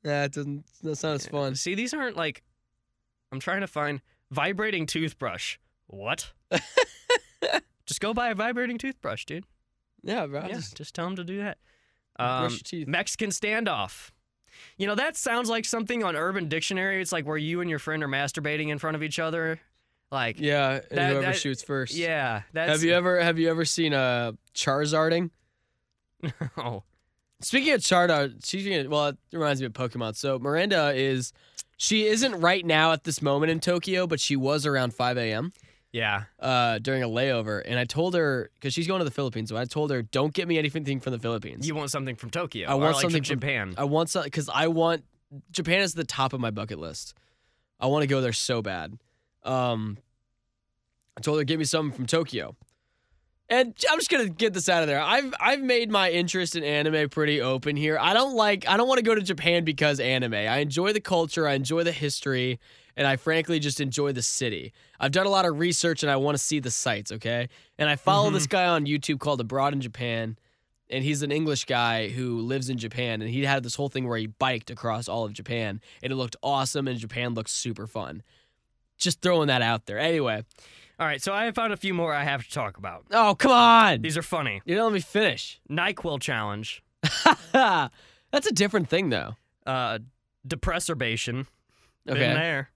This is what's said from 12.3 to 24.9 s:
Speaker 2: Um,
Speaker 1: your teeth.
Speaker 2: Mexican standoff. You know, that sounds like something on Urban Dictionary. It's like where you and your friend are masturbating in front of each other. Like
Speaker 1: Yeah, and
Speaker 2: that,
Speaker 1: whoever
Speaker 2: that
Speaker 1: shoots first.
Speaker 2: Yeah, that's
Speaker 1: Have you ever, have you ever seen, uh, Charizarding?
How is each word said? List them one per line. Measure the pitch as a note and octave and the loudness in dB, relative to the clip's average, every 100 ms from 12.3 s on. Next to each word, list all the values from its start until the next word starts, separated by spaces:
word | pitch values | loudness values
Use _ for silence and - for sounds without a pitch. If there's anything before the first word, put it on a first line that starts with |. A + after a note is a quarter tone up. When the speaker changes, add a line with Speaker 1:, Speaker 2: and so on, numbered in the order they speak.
| B2+ B2 | 0 -2
Speaker 2:
Um, | |
Speaker 1:
your | A#2 | -4
teeth. | - F3 C#3 | -10 -10 -4
Speaker 2:
Mexican | E3 G3+ - G#3+ | -4 -4 -4 -4
standoff. | F#3+ G#3 A3 A3 C3+ G2 - - _ _ _ _ - - _ | -2 -2 -2 -2 -2 -4 -8 -18 _ _ _ _ -20 -20 _
You | G3 | -2
know, | G#3 | 0
that | D4 D#4 | -2 -2
sounds | C4+ A#3 A#3 | -2 -2 -2
like | A3+ A3 | -2 -2
something | A#3 A3 A#3+ | -4 -2 -2
on | G3+ D#3 | -2 0
Urban | E3+ F#3+ E3 | -2 -2 -2
Dictionary. | D#3+ D#3+ F#3+ F#3+ F#3+ | -4 -2 -2 -2 -2
It's | F#3 | -2
like | F3 D3 | -4 -2
where | D#3 | -4
you | D3+ E3+ | -2 -2
and | F3 | -2
your | D#3 | -4
friend | - D#3 | -4 -4
are | D3 | -2
masturbating | C3+ C#3 - D3 D3+ D3+ | -2 -2 -2 -4 -2 -2
in | D3 | -4
front | D#3 D#3 | -4 -4
of | |
each | D3+ D3 | -4 -4
other. | D#3+ E3 D#3+ D#3+ _ _ _ _ _ | -4 -2 -4 -6 _ _ _ _ _
Like | C#3 A#2+ A2 | -4 -4 -2
Speaker 1:
Yeah, | D3+ D3 C3+ C3+ - | 0 2 2 0 -4
and | F3 | 0
Speaker 2:
that, | F3 | 2
Speaker 1:
whoever | C#3 C3+ | 2 0
Speaker 2:
that | F#3+ | -2
Speaker 1:
shoots | D3 C3 | -2 -6
first. | - C#3 B2+ | -4 -4 -4
Speaker 2:
Yeah, | D#3+ E3+ D#3+ C3 G#2+ - | -4 -2 0 0 -2 -6
that's | D#3+ E3 | -4 0
Speaker 1:
Have | D#3 | 2
you | E3 | 4
ever, | F3 F3+ F3+ | 4 4 4
have | E3+ E3 | 4 4
you | E3 | 2
ever | E3 D#3 | 2 0
seen, | - D#3+ | 0 2
uh, | C#3+ B2+ B2 A#2+ G#2+ _ - | 2 2 0 -2 -6 _ -4
Charizarding? | - C#3 D3+ | 0 0 2